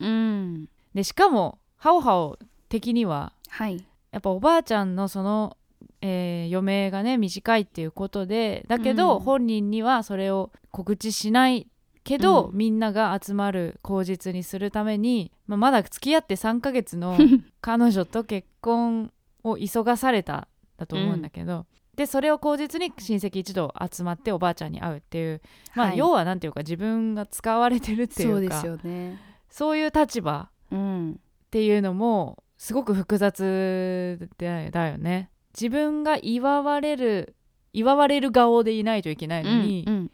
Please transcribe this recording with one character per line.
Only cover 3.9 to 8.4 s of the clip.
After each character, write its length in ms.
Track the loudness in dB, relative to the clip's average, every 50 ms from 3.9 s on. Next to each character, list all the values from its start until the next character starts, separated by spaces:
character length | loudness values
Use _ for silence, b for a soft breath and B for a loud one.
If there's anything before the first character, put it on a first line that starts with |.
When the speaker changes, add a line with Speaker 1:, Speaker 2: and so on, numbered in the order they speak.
| _ _ _ _
Speaker 2:
や 60 | -12 -6
っ 20 |
ぱ 100 | -4 -2
お 80 | -2 2
ば 180 | 4 4 4
あ 60 | 4
ち 120 | 4 2 0
ゃ 100 | 0 0
ん 120 | 0 -2
の 120 | -2 -4 -4
そ 140 | -4 -4
の、 340 | -2 0 0 0 -2 -4 -6 _ _ _ _ -20 -20 -20 _ _
え 440 | -6 -4 -2 -2 -2 -4 -4 -4 -4 -2
ー、 20 |
余 120 | -2 -2
命 280 | 0 0 0 0 0 -2
が 120 | -2 -2
ね、 140 | -2 0 0
短 420 | 0 0 -2 -4 -4 0 2 2 2
い 40 |
っ 20 | 0
て 160 | -2 -6 -8
い 40 | -8
う 80 | -6
こ 160 | -6 -8 -8 -6
と 180 | -6 -6 -4
で、 380 | -2 -2 -2